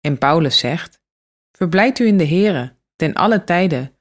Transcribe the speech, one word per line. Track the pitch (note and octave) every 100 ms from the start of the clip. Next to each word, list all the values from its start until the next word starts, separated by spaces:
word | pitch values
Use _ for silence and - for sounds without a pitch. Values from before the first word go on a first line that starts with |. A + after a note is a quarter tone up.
En | D3+ C#3
Paulus | C#3 D#3+ D3 -
zegt: | B2+ D#3+ - _ _ _ _ _ _ _
"Verblijdt | F#3 F#3 A#3 C4
u | A#3
in | G3+
de | D3+
Here, | E3+ G#3 D#3 B2 _ _ _
ten | D#3
alle | - G#3 G#3+
tijden. | - F3 F#3 C#3+ C3+ _